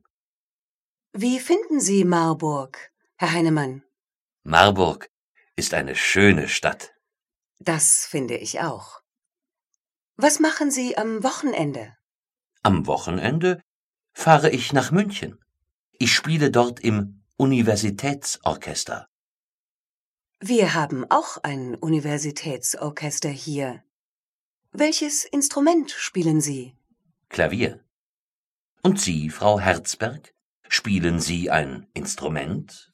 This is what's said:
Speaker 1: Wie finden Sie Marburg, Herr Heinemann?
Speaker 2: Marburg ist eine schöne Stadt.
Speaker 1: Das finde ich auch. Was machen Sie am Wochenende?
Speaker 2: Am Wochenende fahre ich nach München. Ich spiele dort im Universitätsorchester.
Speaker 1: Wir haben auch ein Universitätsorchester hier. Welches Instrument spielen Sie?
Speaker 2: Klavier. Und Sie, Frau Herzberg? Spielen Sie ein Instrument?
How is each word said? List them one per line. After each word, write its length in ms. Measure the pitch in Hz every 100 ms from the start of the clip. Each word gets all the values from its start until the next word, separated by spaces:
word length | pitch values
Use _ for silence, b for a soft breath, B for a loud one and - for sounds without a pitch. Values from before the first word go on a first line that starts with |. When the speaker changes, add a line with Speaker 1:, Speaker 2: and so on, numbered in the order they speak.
| _ _ _ _ _ _ _ _ _ _ _
Speaker 1:
Wie 260 | 202 240 254
finden 400 | 262 381 453 294
Sie 240 | 190 202
Marburg, 880 | 175 175 165 151 156 143 131 - - _ _ -
Herr 160 | 165
Heinemann? 500 | 170 165 156 135 135 - _ _ _ _ _
Speaker 2:
Marburg 680 | 76 82 101 95 85 - - _ _ _ _ -
ist 160 | -
eine 220 | 80 67
schöne 520 | 65 - 95 101 80 67
Stadt. 460 | - 78 - - _ _ _ _ _ _ -
Speaker 1:
Das 460 | - 160 - -
finde 320 | - 151 120 117
ich 240 | 107 -
auch. 400 | 160 107 - - _ _ _ _ _ _ _ _ _ _ _ -
Was 240 | 285 294
machen 300 | 311 311 294
Sie 280 | 254 247 214
am 240 | 220 220
Wochenende? 760 | 262 - 285 175 147 131 110 - _ _ _ _ _ _
Speaker 2:
Am 240 | 107 85 71
Wochenende 760 | 73 85 87 104 160 180 170 _ _ _ _ _
fahre 380 | - 165 151 151
ich 240 | 127 -
nach 160 | 139 -
München. 520 | 175 208 - - - _ _ _ _ _
Ich 200 | - 120
spiele 380 | - 156 160 143
dort 300 | 120 120 120
im 440 | 117 104 101 101 _ -
Universitätsorchester. 1700 | 135 127 113 98 107 98 139 143 - - 82 78 - 78 - - - _ _ _ _ _ _ _ _ _ _ _ _ _
Speaker 1:
Wir 360 | 190 233 180
haben 360 | 160 143 135 -
auch 280 | 294 - -
ein 340 | 147 139 127 117
Universitätsorchester 1500 | 160 156 147 147 147 147 160 123 - - 151 151 151 - 151
hier. 520 | 135 160 143 135 120 _ _ _ _ _ _ _ _ _
Welches 540 | 269 302 311 294 -
Instrument 680 | - 285 269 285 302 339 269
spielen 520 | - - 190 165 156
Sie? 340 | 147 135 127 _ _ _ _ _ _
Speaker 2:
Klavier. 520 | - 80 110 - - _ _ _ _ _ _ _ _ _ _
Und 180 | 185 196
Sie, 300 | 95 78 78
Frau 280 | - 104 104
Herzberg? 760 | 92 85 - - 113 147 - _ _ _ -
Spielen 520 | - 107 95 85 85
Sie 300 | 82 87 85
ein 360 | 80 67 64 -
Instrument? 960 | - - - 76 73 73 101 - - _